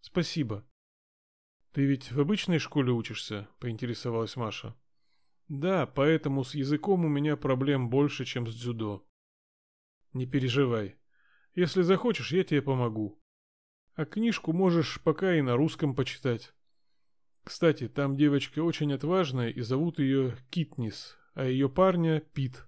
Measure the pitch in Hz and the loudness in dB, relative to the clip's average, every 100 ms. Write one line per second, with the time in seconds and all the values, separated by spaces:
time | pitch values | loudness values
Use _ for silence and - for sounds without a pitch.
0 | - - 165 - 127 104 - _ _ _ | -6 -4 -2 -2 -4 -4 -12 _ _ _
1 | _ _ _ _ _ _ _ - 139 135 | _ _ _ _ _ _ _ -2 0 0
2 | - 123 147 202 - 165 - 151 127 120 | -2 0 2 2 2 0 0 0 2 0
3 | 107 107 - 104 101 _ 123 113 123 117 | -2 -10 -8 -8 -10 _ -8 -6 -6 -6
4 | 127 113 110 - 113 - - - _ _ | -4 -4 -4 -4 -6 -6 -12 -16 _ _
5 | _ _ _ _ _ 139 160 190 127 - | _ _ _ _ _ -4 0 0 0 2
6 | 143 160 151 139 127 151 135 147 156 190 | 4 4 2 -2 -2 -4 -2 -2 2 2
7 | 165 143 151 147 143 131 135 139 123 127 | 2 2 0 0 0 0 2 2 2 2
8 | 143 - 127 - 117 113 120 117 107 101 | 2 0 -6 -4 -6 -6 -6 -4 -4 -6
9 | - _ _ _ _ _ _ _ _ _ | -12 _ _ _ _ _ _ _ _ _
10 | _ 131 127 139 127 123 135 117 101 - | _ -8 -2 0 0 2 2 0 -4 -10
11 | _ _ _ _ _ - 175 185 175 190 | _ _ _ _ _ -2 0 2 4 4
12 | 240 220 123 160 185 147 139 131 123 110 | 2 -2 -2 -2 2 0 2 0 0 -2
13 | 104 - _ _ _ _ _ _ _ - | -6 -8 _ _ _ _ _ _ _ -8
14 | 151 - 226 208 - 165 190 170 156 - | -6 0 0 0 -2 2 4 4 2 0
15 | - 156 190 170 135 123 156 - 151 127 | 0 2 4 4 4 4 2 2 -2 0
16 | 131 - 135 117 - _ _ _ _ _ | -2 -2 -2 -2 -6 _ _ _ _ _
17 | _ _ _ _ - - 170 147 120 - | _ _ _ _ -16 2 2 2 -4 -2
18 | 139 139 147 143 135 - 165 160 151 139 | -2 4 4 4 -2 -4 -2 0 -2 -2
19 | 147 185 165 127 120 113 113 131 170 160 | 0 0 0 0 -2 -4 -2 0 0 0
20 | 139 135 131 117 - - 151 - 113 - | 2 2 0 -4 -8 -4 -4 -4 -6 -6
21 | - - _ - 131 131 139 131 185 180 | -16 -20 _ -6 -2 0 0 4 4 4
22 | 165 156 151 - 135 - | 2 0 -2 -6 -6 -6